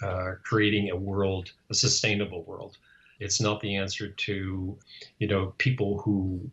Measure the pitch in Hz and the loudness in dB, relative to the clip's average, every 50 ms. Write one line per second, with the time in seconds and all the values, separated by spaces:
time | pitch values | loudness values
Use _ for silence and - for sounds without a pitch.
0 | - 98 92 92 92 92 92 - - - - 110 107 104 107 104 101 95 90 90 | -4 -4 -2 -2 -2 -4 -6 -8 -4 0 2 4 4 6 4 4 2 2 0 -2
1 | 98 98 95 101 98 95 95 92 90 - - _ _ - - - - 107 - - | -2 -2 0 2 2 2 2 0 -4 -8 -14 _ _ -2 0 2 4 4 4 4
2 | - 107 104 101 104 87 90 87 82 - 92 87 - - - _ _ _ - _ | 2 2 2 2 0 -2 -4 -8 -10 -10 -10 -12 -12 -14 -16 _ _ _ -20 _
3 | _ _ _ - 104 95 - - 110 104 104 104 - 104 98 98 98 98 - - | _ _ _ -8 -4 -2 0 2 2 0 0 0 -2 -2 -2 0 -2 -2 -4 -6
4 | 107 98 101 - - - 101 98 98 95 95 95 92 95 98 - - - - - | -8 -8 -6 -6 -4 -2 -2 -2 -2 -4 -4 -4 -4 -6 -6 -10 -14 -20 -20 -20
5 | - - _ - 107 104 104 95 98 95 - - - 127 131 123 104 101 101 101 | -20 -20 _ -4 0 2 2 2 0 -2 -2 0 2 2 2 4 2 2 0 0
6 | - 107 104 98 95 95 92 90 - - | 2 2 2 2 2 0 -2 -4 -6 -10